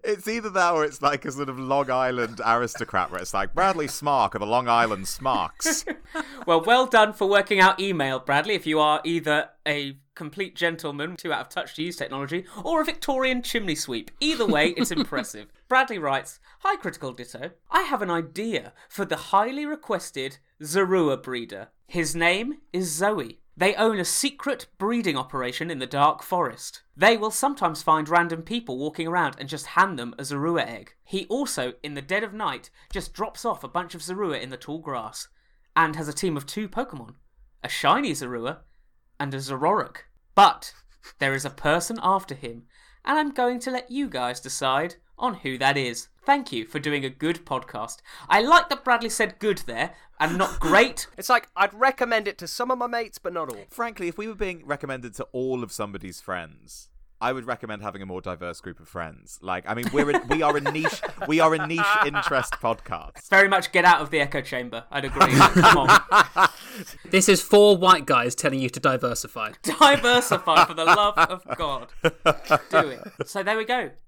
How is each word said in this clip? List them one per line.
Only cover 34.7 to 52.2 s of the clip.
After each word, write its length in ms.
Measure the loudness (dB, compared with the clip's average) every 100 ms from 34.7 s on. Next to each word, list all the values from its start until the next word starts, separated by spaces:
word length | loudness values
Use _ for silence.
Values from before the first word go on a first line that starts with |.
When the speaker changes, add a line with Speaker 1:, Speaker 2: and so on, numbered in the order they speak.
| -12
Speaker 2:
grass, 480 | -8 -8 -8 -14 -16 _ _ _ _ 0
and 200 | 0 -2
has 120 | -8
a 60 |
team 220 | -4 -4 -4
of 80 | -8
two 220 | -10 -8
Pokemon, 480 | -6 -8 -10 -18 -20 _ _ _ _
a 60 | -10
shiny 420 | 0 2 2 0
Zorua 480 | -4 -6 -6 -8 -10 _ _ _ _ _ _
and 140 | -8
a 40 | -6
Zoroark. 600 | -8 -2 0 0 -2 -12 -20 _ _ 6
But 380 | 6 6 -12 -20 _ _ -20 _
there 140 | -2
is 120 | -2 -6
a 40 |
person 500 | -2 0 0 0 -2
after 340 | 0 0 -2 -12
him, 280 | -12 -14 _ _ _ _ -2
and 140 | 0
I'm 120 | 0
going 280 | 0 0 0
to 120 | -4
let 200 | -6 -6
you 180 | -6 -4
guys 300 | -4 -4 -6
decide 540 | -10 -2 0 0 -2 -8 _ -6
on 180 | -6 -4
who 220 | -8 0
that 180 | 2 2
is. 300 | -2 -6 -14 _ 0
Thank 260 | 0 0
you 140 | -8 -6
for 140 | -6
doing 260 | -4 -4 -4
a 40 |
good 360 | -4 -4 -4 -6
podcast." 520 | -8 -8 -12 -10 -12 -18 -20 2
I 120 | 2
like 260 | 6 6 4
that 140 | -4
Bradley 260 | 0 0 0
said 300 | -2 -2 0
good 200 | -2 -2
there, 340 | -4 -6 -6 -8 -20 _
and 180 | -2 0
not 220 | -2 0
great. 480 | 4 4 4 0 -12
<laughs> 60 | -12
Speaker 3:
It's 120 | 0
like, 180 | 0 0 0
I'd 180 | 0
recommend 540 | 2 0 2 0 0